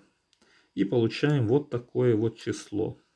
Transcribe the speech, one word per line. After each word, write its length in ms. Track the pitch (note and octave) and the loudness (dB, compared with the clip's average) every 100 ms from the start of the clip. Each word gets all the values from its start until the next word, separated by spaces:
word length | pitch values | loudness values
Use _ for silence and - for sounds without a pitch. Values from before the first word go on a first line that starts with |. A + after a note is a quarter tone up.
| _ _ _ _ _ _ _ | _ _ _ _ _ _ _
и 100 | - | -4
получаем 640 | G2 B2 A2+ - D3 D3 G#2+ | 0 2 2 0 0 2 2
вот 200 | C#3 D3 | 0 0
такое 460 | A#2+ - B2+ B2+ | -8 -6 0 2
вот 240 | G#2+ A2 - | 2 0 -4
число. 640 | - G#2 - G2+ G2+ B2 _ | -8 -8 -8 -6 -6 -8 _